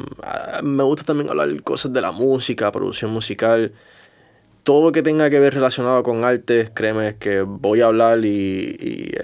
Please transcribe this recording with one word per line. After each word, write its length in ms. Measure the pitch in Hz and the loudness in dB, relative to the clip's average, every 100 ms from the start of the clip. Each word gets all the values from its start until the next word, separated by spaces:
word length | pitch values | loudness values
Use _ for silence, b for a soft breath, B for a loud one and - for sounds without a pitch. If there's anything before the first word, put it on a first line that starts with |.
| - - | -10 -14
ah, 360 | - - - - | -10 -10 -8 -6
me 200 | 147 139 | -2 0
gusta 220 | 135 147 143 | 0 0 -2
también 240 | 147 147 | -4 -2
hablar 320 | - 147 147 | -2 -2 -4
cosas 300 | - - 139 | -4 -4 -4
de 80 | 123 | -4
la 100 | 92 | -4
música, 600 | 87 131 131 123 117 104 | 0 0 0 -2 -2 -2
producción 400 | - 95 95 110 | -2 -6 -4 -6
musical. 640 | 113 - 98 113 113 107 107 b b b b b b b _ | -4 -6 -2 2 2 0 -6 b b b b b b b _
Todo 280 | - 143 165 | 2 4 4
que 100 | 156 | 4
tenga 280 | 151 156 151 | 2 2 4
que 100 | 143 | 4
ver 140 | 139 | 4
relacionado 500 | 135 131 - 123 127 | 4 0 0 0 0
con 200 | 120 113 | 0 0
arte, 460 | 120 123 120 117 110 | 0 0 2 0 0
créeme 420 | 110 110 110 107 107 | -2 -2 -2 -4 -4
que 240 | 101 98 | -2 -2
voy 400 | 98 101 101 110 | -2 -4 0 4
a 60 | 117 | 4
hablar 380 | 113 113 117 110 | 4 4 4 2
y, 500 | 101 98 95 - - | 0 -2 -4 -6 -8
y 320 | - - - - | -10 -10 -8 -8